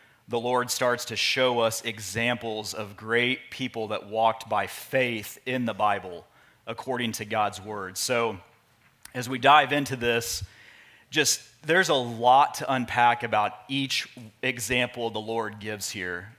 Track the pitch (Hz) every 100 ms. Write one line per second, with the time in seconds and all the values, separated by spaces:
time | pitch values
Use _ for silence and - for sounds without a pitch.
0 | _ _ - 120 120 123 123 - 123 120
1 | - 110 - 131 127 120 113 110 117 107
2 | 101 107 120 120 113 107 104 110 104 98
3 | 107 117 123 127 - - 131 113 107 104
4 | 101 110 113 110 107 104 98 - - 135
5 | 123 110 104 - 127 127 117 98 104 101
6 | 92 85 - _ _ _ - 113 131 123
7 | 117 110 104 110 104 98 104 104 92 98
8 | - 120 113 92 - _ _ _ _ _
9 | - 123 120 127 135 151 131 143 131 131
10 | 117 117 113 - - - - - - -
11 | _ 151 135 - - _ 147 175 170 139
12 | 120 113 123 135 143 - - 131 120 127
13 | 120 117 117 107 104 - - 135 135 -
14 | - 123 110 - 131 123 113 123 120 123
15 | 117 107 107 113 107 107 107 104 - 101
16 | 90 87 104